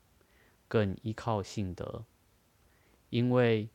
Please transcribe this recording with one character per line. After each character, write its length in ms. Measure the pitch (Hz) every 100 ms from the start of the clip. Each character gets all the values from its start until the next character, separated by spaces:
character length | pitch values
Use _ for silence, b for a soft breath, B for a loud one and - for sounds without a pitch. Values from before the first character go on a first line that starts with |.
| _ _ b b b b -
更 300 | 117 101 92
依 120 | 110
靠 280 | 107 - 107
信 320 | 95 - 92
德。 300 | 85 - - 113 _ _ _ _ _ b b b b -
因 200 | 120 123
为 380 | 123 120 110 107